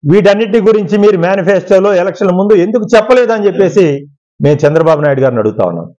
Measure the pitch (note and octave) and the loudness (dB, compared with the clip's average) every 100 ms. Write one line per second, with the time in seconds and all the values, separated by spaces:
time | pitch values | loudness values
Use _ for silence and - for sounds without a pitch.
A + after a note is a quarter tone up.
0 | D3 F#3 G3 G3+ A3 A3 G3+ A3 G3 G#3 | 2 2 2 0 0 0 2 0 0 0
1 | G#3 F#3+ E3+ G3 F3 G3 - F#3+ G3 F#3+ | 2 2 -2 -2 0 -2 2 0 2 0
2 | F3 E3+ G3 F3+ G3+ G#3 F3 A3+ G3+ A3+ | -2 -2 -2 -2 2 2 2 -2 0 0
3 | A3 B3+ A#3+ A3+ G3+ G3 F#3+ G3+ F3 C#3 | 2 0 2 0 -2 0 0 2 0 -2
4 | C#3+ _ _ _ C#3+ D3 D3 D#3 D#3+ D#3 | -8 _ _ _ -2 2 2 2 0 0
5 | D3+ C3+ C3 A#2+ G#2+ G#2+ F#2 E2+ E2+ | 0 0 0 0 -4 -2 -4 -4 -12